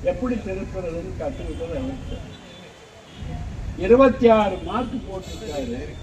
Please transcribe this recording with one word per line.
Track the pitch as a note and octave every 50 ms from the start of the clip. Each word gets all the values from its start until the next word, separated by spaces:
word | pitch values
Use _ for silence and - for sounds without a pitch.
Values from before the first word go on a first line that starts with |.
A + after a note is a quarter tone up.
| -
எப்படி | F3 - - B3+ B3 B3
திருப்புறதுன்னு | G#3+ G#3+ G3+ F#3+ F#3+ - - - F#3+ F#3 E3+ E3 E3+ E3+ - B2+ -
கத்துக்கிட்டது | D#3+ D3 C3 - - - D#3 - E3 E3 -
அவர்கிட்ட. | C4+ C4 C3 C3+ - - - - - - - - - - - - - - - - - - - - - - - - - - - - - - - - - - - - -
இருபத்தி | F3 F#3+ A3+ B3+ C4+ C4 A3+ - A#3+ A#3
ஆறு | A3+ G#3+ G#3 G3 F#3 - -
மார்க் | E3+ F#3+ A#3 B3+ A3 G3 B3 F#3 F3+
போட்டிருக்காரு. | F#3+ F#3+ F3+ - - - G#3+ A3 - C#4+ - A#3 A#3 C4 D3+ D3+ - -